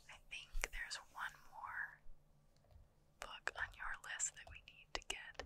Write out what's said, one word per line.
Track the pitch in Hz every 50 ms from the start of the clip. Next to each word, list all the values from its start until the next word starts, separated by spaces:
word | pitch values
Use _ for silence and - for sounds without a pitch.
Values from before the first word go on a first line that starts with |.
| - -
I | - - - -
think | - - - - - - - -
there's | - - - - - - - - -
one | - - - - - - - -
more | - - - - - - - - - - - - - - - - - - - - - - - - - - - - - - - - -
book | - - - - - - - -
on | - - -
your | - - - - - -
list | - - - - - - -
that | - -
we | - - -
need | - - - - - -
to | - - -
get. | - - - - - - -